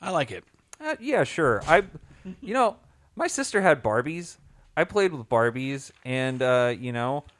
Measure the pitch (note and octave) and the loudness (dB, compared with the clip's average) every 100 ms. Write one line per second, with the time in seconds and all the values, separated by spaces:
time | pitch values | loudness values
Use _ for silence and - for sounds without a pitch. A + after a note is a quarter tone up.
0 | - F3 B2 F2+ - _ _ - D#4 C#4 | -4 -2 -2 -6 -16 _ _ -12 -8 -8
1 | A#3+ A#3+ C3+ - D3 G#2 D3+ E3+ G3 - | -2 0 0 2 2 2 4 4 4 -8
2 | - - F#3 F#3 - B3+ A3+ - _ _ | -20 -20 -18 -14 -6 0 0 -2 _ _
3 | _ - E4+ - C4+ G#3 F#3+ C#3+ A2 A2 | _ -6 -4 -4 -2 2 4 4 2 0
4 | C3+ E3 E3+ - - - _ - F3+ G3+ | -2 -6 -12 -18 -20 -20 _ -2 0 2
5 | F#3+ D3+ A2 A#2 A#2 B2 C3 C#3 - - | 2 0 0 2 2 0 -6 -6 -10 -14
6 | B2+ C3 C3 B2+ B2+ B2+ B2 A#2+ B2 A#2+ | -6 -4 -2 0 2 4 2 0 -6 -4
7 | B2 C#3+ - _ | -4 -4 -10 _